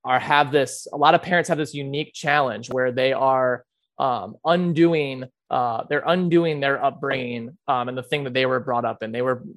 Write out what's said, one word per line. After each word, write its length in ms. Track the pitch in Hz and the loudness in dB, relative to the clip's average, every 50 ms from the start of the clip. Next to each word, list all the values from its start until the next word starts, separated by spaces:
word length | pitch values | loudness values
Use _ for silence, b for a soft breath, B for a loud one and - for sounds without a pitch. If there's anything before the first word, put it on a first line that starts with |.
| - | -2
are, 160 | 127 127 127 | 0 0 0
have 320 | - 147 147 143 147 135 | 2 4 4 4 4 4
this, 380 | 139 147 135 123 - - - - - | 4 2 2 0 -4 -12 -12 -8 -2
a 40 | |
lot 180 | 147 143 156 165 | 2 4 6 6
of 80 | 170 - | 4 2
parents 280 | 180 180 175 160 - | 2 0 0 2 0
have 80 | 170 147 | 0 -2
this 160 | 156 - - | -2 -6 -6
unique 380 | 143 139 139 139 147 156 147 - | -8 -8 -6 -4 -6 -6 -6 -8
challenge 560 | - - 143 143 147 143 127 107 113 123 - | -6 -2 2 2 2 2 0 -2 -6 -8 -6
where 200 | - 131 127 127 | -2 -2 0 0
they 220 | 123 131 127 135 135 | 0 0 0 0 0
are, 520 | - 135 131 131 131 127 127 123 120 - _ _ _ _ _ _ - | 2 2 2 2 2 2 0 -2 -2 -6 _ _ _ _ _ _ -4
um, 380 | 131 135 123 113 92 98 - - - | -2 -2 -2 -4 -6 -10 -12 -6 0
undoing, 800 | 156 170 180 180 175 165 151 170 170 170 156 143 135 135 127 127 127 _ _ _ - | 2 2 2 2 2 4 4 4 4 4 2 0 -2 -4 -8 -12 -14 _ _ _ -4
uh, 340 | - 131 123 120 117 113 117 113 | -2 0 0 0 -2 -4 -4 -2
they're 120 | 147 147 - | -2 -2 0
undoing 520 | 147 170 185 180 175 165 170 170 165 156 143 | 0 0 2 2 4 4 4 4 2 0 -2
their 240 | 139 139 139 123 131 | 0 -2 0 0 0
upbringing, 760 | 139 135 - 139 135 139 131 123 120 120 120 117 120 156 _ - - | -2 -2 -2 -6 -4 -4 -4 -4 -6 -8 -8 -10 -10 -14 _ -4 -2
um, 220 | 135 123 120 123 | -2 -2 -2 -4
and 80 | 123 131 | -6 -8
the 40 | 123 | -6
thing 220 | - 156 147 139 | -4 -4 -4 -4
that 80 | 135 123 | -2 0
they 140 | 131 131 | 0 0
were 140 | 127 131 127 | 2 0 -2
brought 260 | 120 127 123 120 120 | -2 -2 -2 0 0
up 160 | 113 110 - 113 | -2 -4 -4 -8
in. 100 | 110 110 | -8 -4
They 80 | 123 | -2
were, 240 | 123 131 127 117 120 - - | -2 -2 -2 -4 -6 -14 -14